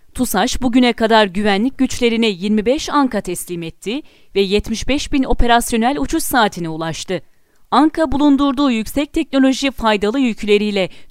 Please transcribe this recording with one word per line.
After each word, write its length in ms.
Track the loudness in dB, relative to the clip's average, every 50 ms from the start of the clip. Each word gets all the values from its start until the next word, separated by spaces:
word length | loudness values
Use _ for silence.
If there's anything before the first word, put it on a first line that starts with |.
| -20 -14 -6
tusaş 480 | -6 -4 -2 0 0 0 0 -2 -2
bugüne 320 | -2 2 2 4 4 2 2
kadar 320 | 0 2 2 4 4 4
güvenlik 520 | 2 0 -2 0 0 0 0 0 -2 -2
güçlerine 500 | -2 -2 -2 0 0 0 0 2 2 0
yirmi 380 | 0 -2 -2 -2 -2 0 0 0
beş 240 | 0 -2 -2 -4 -2
Anka 320 | -2 0 0 0 -2 -4
teslim 420 | -6 -6 -8 -8 -8 -10 -10 -8 -10
etti 380 | -10 -12 _ -8 -8 -6 -6 -8 -12 _ _ -20 -4 -2
ve 60 | -2
yetmiş 460 | 0 2 0 -2 -2 -2 -6 -4 -2
beş 260 | -2 -2 -2 -2 -2 0
bin 100 | 0 0
operasyonel 760 | 2 4 4 6 6 4 4 2 0 0 0 0 0 0 -2
uçuş 240 | -2 -2 -2 -4 -2
saatine 460 | 0 2 2 2 2 0 -4 -8 -8
ulaştı. 520 | -8 -6 -6 -6 -6 -8 -6 -6 -6 -8 -8 -12 _ _ _ _ _ _ -6 _
Anka 400 | 2 4 4 4 2 0 -2 0
bulundurduğu 600 | 0 2 4 4 4 4 2 0 0 0 0 0
yüksek 420 | 0 -2 -4 -4 -4 -4 -4 -2 -4
teknoloji 580 | -4 -4 -2 0 2 2 2 2 0 -2 -4
faydalı 480 | -2 -2 0 0 0 0 0 -2 0 0
yükleriyle 680 | 0 -2 -2 -2 0 2 2 2 2 0 -2 -2 -2 -4 -6 -12 -18 -10